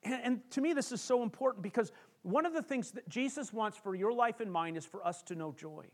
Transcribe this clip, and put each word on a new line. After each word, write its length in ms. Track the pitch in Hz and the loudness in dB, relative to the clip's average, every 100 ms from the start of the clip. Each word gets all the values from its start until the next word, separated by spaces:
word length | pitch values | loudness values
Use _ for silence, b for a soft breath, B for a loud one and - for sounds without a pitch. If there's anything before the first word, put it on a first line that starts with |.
And, 100 | 202 254 | -2 -2
and 280 | 240 247 - | 0 -2 0
to 100 | - | 0
me, 120 | 302 | 2
this 180 | 294 - | 2 0
is 100 | 214 | -4
so 200 | - 247 | 2 2
important 400 | 226 - 262 208 | 2 0 0 0
because 300 | 185 233 196 B B B | -2 0 0 B B B
one 240 | 180 233 339 | 0 2 4
of 60 | |
the 100 | 320 | 0
things 280 | - 269 - | 0 -2 -2
that 160 | - - | -8 -4
Jesus 440 | 233 269 277 254 | 0 0 0 -6
wants 240 | 220 214 - | -2 -2 -2
for 160 | 202 | -4
your 180 | 185 202 | 0 2
life 280 | 240 233 226 | 4 2 2
and 120 | 220 | -2
mine 240 | 170 165 165 | 0 0 -2
is 100 | 156 | -6
for 200 | 202 175 | -4 -2
us 160 | 175 | -2
to 120 | - 170 | -8 -6
know 180 | 160 143 | -6 -6
joy. 300 | 156 151 - | -12 -12 -16